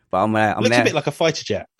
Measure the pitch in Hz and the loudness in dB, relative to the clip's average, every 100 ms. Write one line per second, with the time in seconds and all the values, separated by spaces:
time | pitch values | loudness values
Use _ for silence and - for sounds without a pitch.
0 | _ 92 107 110 107 98 113 120 120 160 | _ -2 0 2 0 0 2 2 2 0
1 | 147 - 165 151 - 98 - _ | -4 0 -2 -2 -4 -6 -6 _